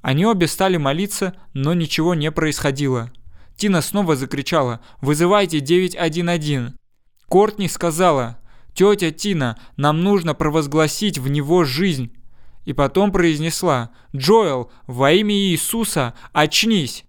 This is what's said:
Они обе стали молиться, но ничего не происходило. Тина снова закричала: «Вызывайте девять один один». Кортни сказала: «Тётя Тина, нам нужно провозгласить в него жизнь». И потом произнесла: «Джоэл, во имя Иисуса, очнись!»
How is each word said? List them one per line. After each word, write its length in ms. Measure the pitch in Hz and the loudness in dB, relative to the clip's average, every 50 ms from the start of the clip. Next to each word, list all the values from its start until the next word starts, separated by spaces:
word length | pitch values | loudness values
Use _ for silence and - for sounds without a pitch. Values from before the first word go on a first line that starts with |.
Они 240 | - - 135 147 185 | -2 -2 0 2 2
обе 220 | 226 226 185 175 | 2 4 2 2
стали 300 | 151 - - 190 190 185 | 0 0 0 0 2 2
молиться, 580 | 170 147 139 139 165 202 202 - - 196 185 180 - - - - | 2 0 0 0 0 -2 -4 -4 -4 -4 -4 -6 -8 -20 -12 -6
но 200 | 135 135 147 175 | -2 -2 0 0
ничего 400 | 175 165 151 - - 156 170 180 | 0 0 -2 -2 0 0 0 0
не 180 | 160 147 156 | 0 -2 -2
происходило. 800 | 156 165 156 156 143 - - 147 135 135 147 135 127 123 117 123 - - - - - - - - - | -2 0 -2 -2 -2 -2 -2 -2 -2 0 -2 -2 -2 -2 -4 -8 -14 -18 -20 -20 -20 -20 -20 -20 -10
Тина 240 | - 202 208 190 165 | -4 -2 0 0 0
снова 340 | 143 - - 202 202 165 156 | 0 0 -2 -2 0 0 0
закричала: 640 | 131 135 123 - 139 135 - 180 160 135 123 117 113 - - - - | 0 0 -6 -6 -6 -4 -2 0 0 0 0 -4 -8 -12 -20 -16 -6
«Вызывайте 580 | - 135 151 147 170 175 202 208 202 175 160 151 | -2 -2 0 2 2 2 4 2 2 0 -2 -4
девять 360 | 139 135 170 185 185 175 - | -2 0 0 0 0 -2 -4
один 340 | - 175 165 151 170 175 170 | -4 -4 -4 -2 -2 -2 -2
один». 480 | 175 170 151 151 147 131 120 117 - - _ _ _ _ _ _ _ _ _ | -2 -2 -2 -2 -4 -4 -4 -8 -12 -16 _ _ _ _ _ _ _ _ _
Кортни 400 | - - 185 208 214 208 - 196 | 2 4 4 4 4 2 -4 -4
сказала: 720 | 170 - - - 170 151 160 185 180 156 135 123 113 117 - - - - - - - - | -4 -4 -2 -4 -4 0 2 2 4 4 2 0 -4 -8 -14 -18 -20 -20 -20 -20 -16 0
«Тётя 380 | - 180 202 208 202 185 160 | 2 4 4 4 4 0 -4
Тина, 460 | 156 - - 208 190 160 135 120 113 - - - - | -4 -4 -4 -2 0 0 0 -2 -4 -6 -14 -16 -6
нам 280 | - 139 147 151 160 175 | 0 0 0 2 2 2
нужно 300 | 196 202 196 165 160 147 | 2 2 2 2 -2 -2
провозгласить 840 | - 156 151 147 160 151 139 147 156 156 151 - - 214 208 - | 0 -2 0 0 0 -2 0 2 2 2 2 0 -2 -2 -2 -2
в 100 | - 123 | -2 -4
него 380 | 139 139 147 143 143 170 180 170 | -2 -2 -2 0 2 2 2 2
жизнь». 500 | 135 123 143 190 196 160 131 123 113 - - - - - - - - - - - | 2 0 0 0 0 0 -2 -6 -8 -10 -18 -20 -20 -20 -18 -20 -18 -18 -14 -10
И 60 | - | -8
потом 400 | 135 - 139 135 - 185 202 202 | -2 0 0 0 2 2 2 4
произнесла: 800 | 185 175 175 170 156 147 156 165 - - - 175 143 123 117 113 - - - - - | 4 4 2 2 2 0 -2 -4 -4 -2 0 0 0 0 -2 -6 -12 -20 -20 -12 -10
«Джоэл, 560 | 135 131 151 214 226 214 170 139 127 120 - - - - | -4 2 4 4 4 4 2 -2 -4 -6 -10 -14 -20 -16
во 240 | - 127 120 135 139 | -12 -2 0 4 4
имя 240 | 160 196 214 208 208 | 4 4 4 2 0
Иисуса, 800 | 202 196 190 170 151 - - - 233 220 - - 160 131 117 - - - - | 0 2 0 0 0 -2 -4 -2 -4 -4 -2 -2 -2 -2 -4 -6 -12 -20 -4
очнись!» 720 | - 156 151 151 - - - 226 220 190 147 117 - - - | 0 2 2 2 2 0 0 2 0 0 0 -2 -8 -12 -18